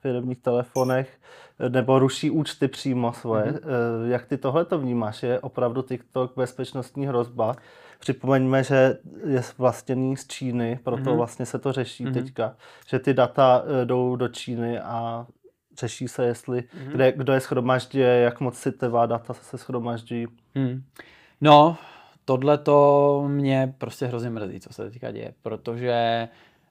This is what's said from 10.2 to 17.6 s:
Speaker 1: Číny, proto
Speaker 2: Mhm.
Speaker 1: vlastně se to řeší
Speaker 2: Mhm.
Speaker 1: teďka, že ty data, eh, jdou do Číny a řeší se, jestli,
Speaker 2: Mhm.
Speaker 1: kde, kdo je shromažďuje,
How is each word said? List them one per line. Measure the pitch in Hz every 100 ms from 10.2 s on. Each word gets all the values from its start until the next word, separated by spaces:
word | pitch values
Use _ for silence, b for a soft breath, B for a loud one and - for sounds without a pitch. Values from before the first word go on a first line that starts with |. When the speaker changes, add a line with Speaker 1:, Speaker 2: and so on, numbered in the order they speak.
| -
Speaker 1:
Číny, | - 131 120 117 127
proto | 131 120 131
Speaker 2:
Mhm. | 120
Speaker 1:
vlastně | 117 - 127
se | 120
to | 139
řeší | 131 117 - 127
Speaker 2:
Mhm. |
Speaker 1:
teďka, | 131 131 - 110 - B B -
že | 131
ty | 139
data, | 131 123 - 131 127 - 131
eh, | 123
jdou | 127 123 123
do | 123
Číny | - - 117 117 120
a | - 117 117 117 120 _ _ _ _ -
řeší | 117 - 123
se, | - 123
jestli, | 113 - 123 123
Speaker 2:
Mhm. | - 131
Speaker 1:
kde, | 143 131
kdo | 131 135
je | 135
shromažďuje, | - 131